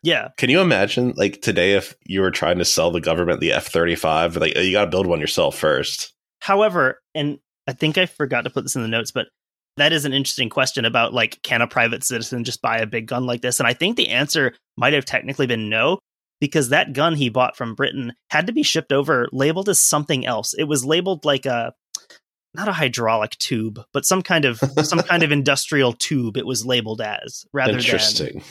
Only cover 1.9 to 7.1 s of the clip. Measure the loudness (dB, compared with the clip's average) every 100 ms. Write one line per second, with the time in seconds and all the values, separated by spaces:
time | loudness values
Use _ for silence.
1.9 | -16 -6 0 0 2 0 2 0 2 2
2.9 | 0 0 0 2 2 2 0 0 0 0
3.9 | 0 0 2 0 0 0 0 2 2 2
4.9 | 0 0 0 0 0 0 2 0 2 -2
5.9 | -6 -10 _ _ _ -2 2 2 2 0
6.9 | -2 _